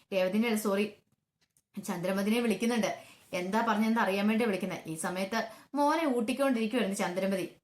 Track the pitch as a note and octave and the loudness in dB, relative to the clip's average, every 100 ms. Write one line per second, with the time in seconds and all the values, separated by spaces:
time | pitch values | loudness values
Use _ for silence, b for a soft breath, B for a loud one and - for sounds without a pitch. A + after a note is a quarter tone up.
0 | B F#3+ F#3 G#3 A#3 G#3+ G#3+ G3 G#3 - | B 0 0 2 0 0 0 0 -2 -6
1 | _ _ _ _ _ _ _ - - F3 | _ _ _ _ _ _ _ -12 -8 -4
2 | F3+ F#3+ G3 A#3 A#3 F#3+ A3+ A#3 F#3 - | -2 0 2 2 2 0 0 0 0 -4
3 | B B B F3+ F3+ A3 A3+ G#3 A3 A3+ | B B B -6 -2 0 0 2 2 2
4 | G3 G3 G3+ A3 A#3+ F#3+ F#3 E3 - D#3+ | 2 2 2 2 2 0 -4 -6 -8 -6
5 | F#3 F3+ G3 A3+ - B B C#4 C#4+ D#4+ | -4 -4 -2 -4 -4 B B 0 2 4
6 | D#4 B3 A3 C4 C#4 A3+ A3 B3 F#3+ G3 | 2 0 0 2 2 2 2 0 0 0
7 | F3+ F3+ F#3+ F#3+ E3 - | -2 0 0 -2 -4 -10